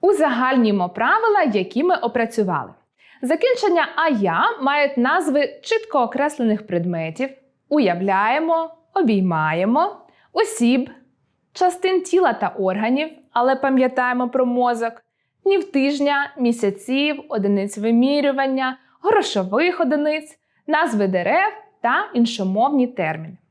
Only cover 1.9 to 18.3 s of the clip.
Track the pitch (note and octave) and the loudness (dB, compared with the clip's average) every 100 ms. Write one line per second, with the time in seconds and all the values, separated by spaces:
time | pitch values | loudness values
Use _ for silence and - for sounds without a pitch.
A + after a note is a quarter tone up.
1.9 | F4+ A#3+ E3+ E3+ - F#3+ D#3 G#2 - _ | 0 -2 -2 -2 -2 -2 -2 -6 -16 _
2.9 | _ _ - B3+ D#4+ B4 A#4+ G#4 E4+ C#4+ | _ _ -10 -4 0 4 4 4 2 0
3.9 | - D#4+ A#3+ F#3+ E3 F#4 A4+ C4+ D4 C#4+ | 0 0 2 0 2 0 0 0 2 0
4.9 | C#4 B3 E4 D#4 C#4+ C#4 - - A4+ A4 | 0 0 2 0 0 0 -6 -2 -2 0
5.9 | - - - D4 D4 A#3 G#3+ G#3+ F3 F3 | 0 0 0 -4 0 -2 -2 -2 -4 -2
6.9 | E3+ D#3+ D#3+ C4+ C4+ _ _ _ D4+ G#3 | -4 -6 -6 -8 -8 _ _ _ 2 2
7.9 | F3 G3 F#3+ G#3+ C4+ E4 E4 E4 - _ | 0 0 0 2 0 0 -2 -2 -12 _
8.9 | G4 C#4+ G3+ F#3 D#3+ D#3 E3 G3 C4 F#4 | 0 2 2 0 0 0 0 0 0 0
9.9 | - - _ _ E4+ G#4+ - A#3+ C4 C4+ | -4 -20 _ _ -4 -2 0 2 2 -2
10.9 | - _ _ _ _ _ - F4+ F4+ F#4 | -12 _ _ _ _ _ 0 0 0 0
11.9 | F#4+ F#4 F4 F#4 A3+ G3 - F#3+ F#3+ A3 | 0 0 2 2 0 -4 -2 -2 0 0
12.9 | C4 D#4+ D#4 _ A#3+ B3 C4 C4+ C4 B3+ | -2 -2 -10 _ 0 0 0 0 2 2
13.9 | B3+ B3 B3 B3 C4 B3 B3 B3 A#3 A3+ | 0 -2 -2 -2 0 0 0 0 -2 -6
14.9 | A3+ _ _ _ _ F#4+ G4 G4 C#4+ C#4 | -8 _ _ _ _ 0 0 0 0 0
15.9 | C#4+ C#4+ C#4+ C#4+ - A#3+ A#3 G3+ G3 - | 0 0 0 -4 -2 0 0 -2 -4 -4
16.9 | C4 D4 C#4+ - A3+ G3+ G3+ G3+ G#3 A3 | -2 0 -4 -6 -4 0 0 -2 -4 0
17.9 | A#3 C4 D4 C#4+ | 2 2 2 0